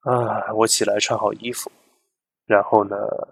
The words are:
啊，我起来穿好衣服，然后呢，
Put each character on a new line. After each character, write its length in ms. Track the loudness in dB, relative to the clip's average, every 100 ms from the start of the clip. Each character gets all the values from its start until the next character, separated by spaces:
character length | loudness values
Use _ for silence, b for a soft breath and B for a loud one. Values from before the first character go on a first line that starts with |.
| 0
啊， 440 | 0 0 -4 -4
我 140 | 0 0
起 180 | 2 0
来 140 | -2
穿 180 | -2 -2
好 140 | -2
衣 180 | -4 -10
服， 200 | -10 -12 _ _ _ _ _ _ _ _
然 160 | 2
后 220 | 6 4 4
呢， 100 | -4 -6 -6 -10